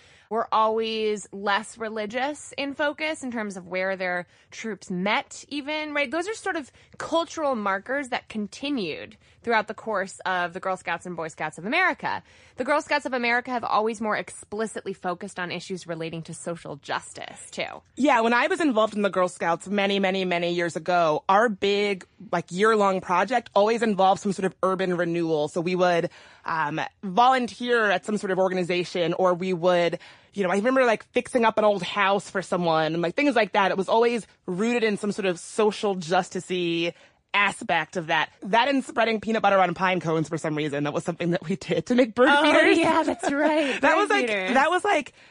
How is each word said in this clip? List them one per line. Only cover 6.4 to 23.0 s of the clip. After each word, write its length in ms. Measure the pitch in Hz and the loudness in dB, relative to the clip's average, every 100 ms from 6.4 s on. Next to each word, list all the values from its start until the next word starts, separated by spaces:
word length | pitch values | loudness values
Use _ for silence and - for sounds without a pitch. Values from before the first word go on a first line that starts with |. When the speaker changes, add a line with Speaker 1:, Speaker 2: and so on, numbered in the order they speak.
| 392 339 | -6 -6
Speaker 1:
of 160 | 269 - _ - | -8 -16 _ -12
cultural 560 | - 330 339 - 294 | -4 -2 -2 -4 -2
markers 540 | 247 202 196 196 269 269 | -2 -2 -2 -2 -4 -4
that 200 | 240 - | -6 -8
continued 880 | 220 202 - 285 285 180 131 - - _ _ | -8 -8 -8 -6 -4 -4 -6 -12 -18 _ _
throughout 260 | - 226 208 | -2 0 -2
the 60 | |
course 440 | 220 - 208 190 - - | -6 -6 -4 -4 -6 -4
of 260 | 185 175 | -2 -4
the 60 | 175 | -6
Girl 180 | 190 185 | -6 -6
Scouts 300 | - 170 180 | -4 -6 -6
and 80 | |
Boy 140 | 170 165 | -10 -10
Scouts 300 | - 156 - | -8 -8 -8
of 80 | 175 | -4
America. 580 | 320 370 285 - 98 - - - - | 0 0 -2 -4 -6 -10 -20 -14 -8
The 80 | |
Girl 180 | 254 294 | -2 0
Scouts 240 | 311 294 285 | 0 -2 -2
of 60 | |
America 400 | 254 240 240 247 | -2 0 0 -2
have 100 | 247 | -4
always 380 | 226 - 214 214 | -2 0 0 -2
more 160 | 220 208 | -2 -4
explicitly 760 | 185 - - 208 220 - - | -4 -12 -10 -6 -6 -6 -10
focused 460 | 190 185 180 202 - | -8 -6 -6 -8 -8
on 140 | 180 | -8
issues 340 | 170 - 185 170 | -8 -8 -10 -8
relating 360 | 165 165 165 | -8 -8 -8
to 120 | 160 | -10
social 400 | 160 - 170 156 147 | -12 -10 -10 -10 -12
justice, 720 | - 127 - - - - - | -6 -6 -8 -16 -16 -16 -14
too. 300 | - - - - | -10 -8 -10 -14
Speaker 2:
Yeah, 280 | - 269 247 | 0 4 4
when 100 | 226 | 4
I 160 | 240 294 | 4 2
was 120 | 349 | 2
involved 360 | 330 220 214 208 | 0 2 2 2
in 60 | |
the 80 | 202 | 0
Girl 180 | 180 180 | 2 0
Scouts 400 | - 180 165 - | 0 -2 -2 -2
many, 320 | 202 196 202 | 0 2 2
many, 240 | 190 190 | 2 0
many 280 | 185 175 175 | 0 0 0
years 220 | 175 170 | 0 -2
ago, 480 | 175 160 175 165 151 - | -4 0 2 4 2 4
our 200 | 196 240 | 4 4
big, 560 | 196 202 202 208 196 - - - | 2 0 2 0 -2 -8 -20 -4
like, 140 | 175 - | -4 -2
year-long 500 | 175 214 220 196 190 | 0 4 4 4 2